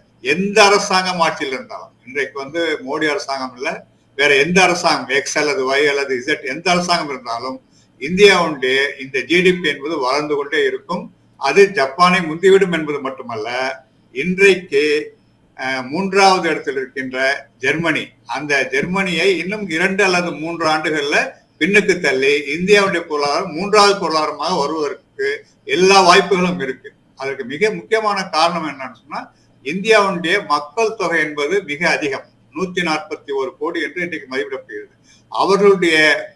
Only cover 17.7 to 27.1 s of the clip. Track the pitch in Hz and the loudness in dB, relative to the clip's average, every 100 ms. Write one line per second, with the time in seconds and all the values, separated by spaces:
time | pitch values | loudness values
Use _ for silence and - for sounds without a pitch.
17.7 | 156 170 135 104 _ - 117 147 139 127 | 0 -2 -2 -6 _ -10 -8 -2 -2 0
18.7 | 131 160 190 190 160 196 170 180 214 190 | -2 -2 -2 -2 0 0 0 -2 -6 -6
19.7 | 160 190 190 190 180 175 143 165 170 160 | -2 0 2 2 0 -2 -6 -8 -2 0
20.7 | 156 165 156 143 190 262 - _ _ 160 | 0 0 -2 0 -2 -2 -8 _ _ 0
21.7 | 208 185 175 180 131 139 147 139 160 190 | 2 2 0 0 2 2 0 -2 -4 2
22.7 | 208 190 175 - 147 143 156 185 151 196 | 4 4 -2 -4 -2 -2 -2 -4 -6 0
23.7 | 208 202 196 165 156 151 143 160 180 143 | 4 4 4 0 0 -2 -4 -4 -2 -2
24.7 | 160 147 - _ - 139 143 - _ 131 | -2 -4 -6 _ -6 -6 -6 -10 _ -4
25.7 | 147 190 196 180 190 190 185 180 135 131 | 2 6 8 8 6 4 0 0 -2 -6
26.7 | 127 - - _ | -8 -16 -20 _